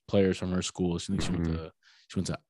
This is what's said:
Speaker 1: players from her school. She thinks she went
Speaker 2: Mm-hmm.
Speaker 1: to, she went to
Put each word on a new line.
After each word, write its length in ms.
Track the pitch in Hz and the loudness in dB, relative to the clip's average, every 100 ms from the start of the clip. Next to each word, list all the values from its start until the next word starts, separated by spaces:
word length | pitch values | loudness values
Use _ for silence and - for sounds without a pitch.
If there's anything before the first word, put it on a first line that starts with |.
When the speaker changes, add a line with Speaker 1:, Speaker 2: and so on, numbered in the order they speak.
| - | 0
Speaker 1:
players 300 | 101 95 90 | 4 4 2
from 140 | 92 | 0
her 100 | 90 | -2
school. 360 | 87 - 90 85 | -2 -2 -2 0
She 120 | - | -2
thinks 140 | 95 - | -2 0
she 60 | |
went 140 | 87 82 | 0 0
Speaker 2:
Mm-hmm. 100 | 80 | -2
Speaker 1:
to, 160 | 80 - _ - _ | -6 -14 _ -20 _
she 100 | - | -4
went 80 | 80 | -2
to 100 | - - | -4 -8